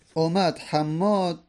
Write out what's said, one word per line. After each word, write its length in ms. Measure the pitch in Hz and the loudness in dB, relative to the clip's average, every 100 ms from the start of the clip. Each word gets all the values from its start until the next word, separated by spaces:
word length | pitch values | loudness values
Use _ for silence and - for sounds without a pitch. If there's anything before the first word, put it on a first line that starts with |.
| _ | _
اومد 460 | 165 160 180 180 - | -2 0 2 0 0
حماد 840 | - 151 151 160 196 202 185 165 | -2 -2 0 0 2 2 0 -4